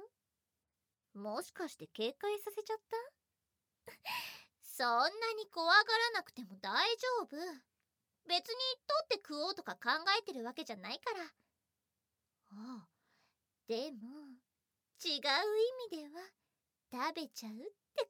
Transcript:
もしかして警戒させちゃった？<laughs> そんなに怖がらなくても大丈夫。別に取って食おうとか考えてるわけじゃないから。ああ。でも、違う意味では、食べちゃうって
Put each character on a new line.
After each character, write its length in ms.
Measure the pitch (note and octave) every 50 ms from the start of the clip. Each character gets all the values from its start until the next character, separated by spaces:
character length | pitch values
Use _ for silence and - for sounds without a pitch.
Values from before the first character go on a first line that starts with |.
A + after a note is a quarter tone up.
| G#4 A#4 _ _ _ _ _ _ _ _ _ _ _ _ _ _ _ _ _ _ _ _ -
も 300 | G3+ G3+ G#3+ G#3+ C#4 F4+
し 100 | - -
か 160 | - F4+ C#4+
し 60 | -
て 80 | - D#3
警 280 | - - - A3 A#3+ -
戒 260 | - - G#4 G#4 G4+
さ 100 | - G#4
せ 140 | G#4 G#4+ G#4+
ち 80 | A4
ゃ 20 | A4
っ 80 | A4 _ - A4+ A4+ B4 C#5+ - _ _ _ _ _ _ _ _ _ _ _ _ _ _
た？ 80 | - -
<laughs> 80 | - - G5 A5+ A#5+ A5+ - - - - _ _ _ -
そ 200 | - - - B3+
ん 360 | A#3+ A#3 A#3+ C4+ E4 G4+ A4
な 140 | A4+ A4+ A4
に 120 | A4 G#4 -
怖 200 | - E4+ E4 E4
が 260 | F#4 G#4 A4 A#4 A4+
ら 120 | A4+ A#4 A#4
な 120 | A4+ F#4 -
く 80 | -
て 120 | - B3 A#3
も 140 | F3+ F#3+
大 400 | F#3+ - G3 G#3 C#4+ F#4 A4+ A#4
丈 100 | A4 B4+ B4+ B4 A4+
夫。 160 | - - C#4+ D4+ F4 F4+ D4+ B3+ - _ _ _ _ _ _ _ _ _ _ _ _ -
別 200 | F4 F4+ - A#4
に 60 | A4+ B4+ C5 C5 B4+ - _
取 180 | - C#5+ D#5+ D#5+
っ 20 |
て 80 | - A4+ - -
食 160 | - D4 D4 D#4
お 60 | F#4
う 40 | G4
と 80 | F4+ -
か 120 | G#3+ F3+
考 280 | - - A#3 C#4 D#4 E4+ F#4+ G4+ A4+
え 20 |
て 120 | G#4 - C#4
る 100 | B3+ A3+
わ 100 | A#3+ B3+
け 120 | - -
じ 80 | - G#3+
ゃ 20 |
な 160 | F#3+ F#3 G3+
い 80 | C4 -
か 140 | - A#4 A4
ら。 100 | F#4 E4
あ 80 | D4+ - _ _ _ _ _ _ _ _ _ _ _ _ _ _ _ _ _ _ _ _ _ _ _ G3+ G#3 A3 B3+ B3+ G#3+ E3
あ。 60 | - _ _ _ _ _ _ _ _ _ _ _ _ _ _ _
で 220 | - G3 A3+ C4+ D#4 C4+
も、 420 | G#3+ A3 B3 C#4+ D4+ D4 C#4 B3+ B3+ _ _ _ _ _ _ _ _ _ _ _ -
違 100 | - E4+ D4
う 0 |
意 40 | C4 A3 C#4+ C4+ E4+ G4 G#4+ G#4+ A4 A4+ B4 C5 B4+ A#4+ G#4
味 120 | F4 D#4 D4
で 60 | C#4+
は、 240 | D4+ F4 F#4 F#4+ _ _ _ _ _ _ _ _ _ _ _ _
食 220 | B3 B3 C4+ D#4+ D#4+
べ 160 | E4+ D#4 B3+
ち 160 | - - A3+
ゃ 40 | G#3+
う 40 | G#3+
っ 20 | A3+ D4+ G#4+ - _ _ _ _
て 100 | D5 A4+